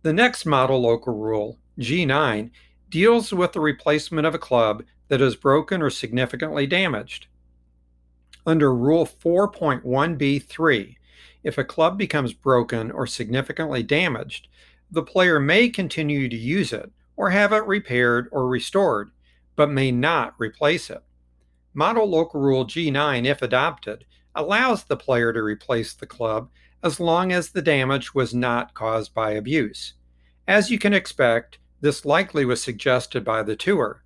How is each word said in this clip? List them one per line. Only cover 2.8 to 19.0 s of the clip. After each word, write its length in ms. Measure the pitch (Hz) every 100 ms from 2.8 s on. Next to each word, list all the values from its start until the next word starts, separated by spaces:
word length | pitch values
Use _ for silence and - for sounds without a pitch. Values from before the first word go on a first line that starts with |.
| _
deals 440 | 160 214 233 220
with 200 | 185 180
the 80 | -
replacement 680 | 151 139 160 151 - 160 156
of 80 |
a 40 | 147
club 460 | - 123 110 107 - _ _
that 120 | 135
is 140 | 135 -
broken 460 | 139 143 - 190
or 80 | 147
significantly 760 | - 113 120 123 - 156 151 139
damaged. 600 | 175 185 107 120 - - _ _ _ _ _ _ _ _ _ _ - -
Under 280 | 160 143
Rule 320 | 127 127 165 160
four 440 | - 170 175 202
point 340 | - 156 123
one 320 | 127 131 160 151
B 220 | 139 143
three, 600 | - - 160 120 98 - _ - - _
if 160 | - 131
a 60 |
club 340 | 135 - 160 196
becomes 340 | 196 151 123
broken 580 | - 135 123 117 117 110
or 160 | - 123
significantly 760 | - 107 127 135 - 160 131
damaged, 640 | 110 147 180 113 - - _ _ _ _ _
the 120 | 160
player 380 | - 185 180 156
may 280 | 139 190 240
continue 600 | - 170 - 151 143 131
to 80 | 113
use 360 | 117 185 160
it 200 | 120 - _ _ -
or 140 | 202
have 220 | 196 202
it 140 | 214 214
repaired 600 | 202 - 123 123 120 123
or 160 | 143 127
restored, 600 | 127 - 190 185 107